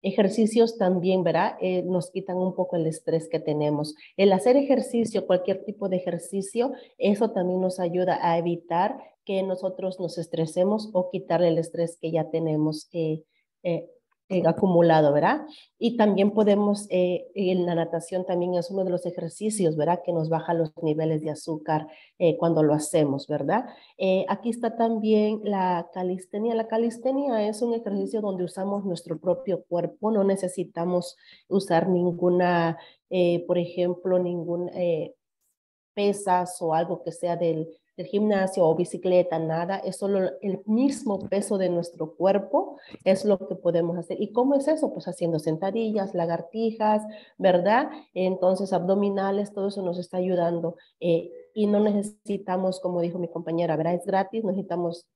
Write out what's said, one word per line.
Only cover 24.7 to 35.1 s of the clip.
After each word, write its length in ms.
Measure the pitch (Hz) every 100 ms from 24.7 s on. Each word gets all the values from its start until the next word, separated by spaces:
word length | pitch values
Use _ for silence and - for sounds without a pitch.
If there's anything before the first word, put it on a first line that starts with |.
| 226
también 640 | 226 226 214 214 214 214
la 480 | 208 196 185 175 170
calistenia. 640 | 190 185 185 - 202 226
La 140 | 226 220
calistenia 800 | 226 233 226 254 269 285 226 208
es 120 | 214
un 140 | 240
ejercicio 460 | 233 220 196 196 220
donde 240 | 208 190
usamos 400 | 175 - 190 202
nuestro 340 | 196 170 - 160
propio 460 | 180 175 196 180
cuerpo, 480 | - 175 170 - 214
no 100 | 220
necesitamos 920 | 196 190 180 180 170 - 170 180 180 - _ - _
usar 400 | 196 196 165 175
ninguna, 880 | 180 175 175 180 180 180 170 165 160 - _ _
eh, 340 | 185 175 175 170
por 100 | 170
ejemplo, 600 | 175 - 180 175 190 180
ningún, 480 | 180 175 165 175 175
eh, 420 | - 175 165 -